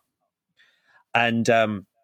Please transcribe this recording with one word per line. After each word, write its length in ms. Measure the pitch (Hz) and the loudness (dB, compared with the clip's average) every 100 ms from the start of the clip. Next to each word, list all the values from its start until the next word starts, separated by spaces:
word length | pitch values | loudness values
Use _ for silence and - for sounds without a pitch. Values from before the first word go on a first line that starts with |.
| _ _ _ _ _ _ _ _ _ _ _ | _ _ _ _ _ _ _ _ _ _ _
and, 360 | 117 117 117 113 | -2 0 0 2
um, 360 | 113 110 101 95 _ | 2 0 -4 -12 _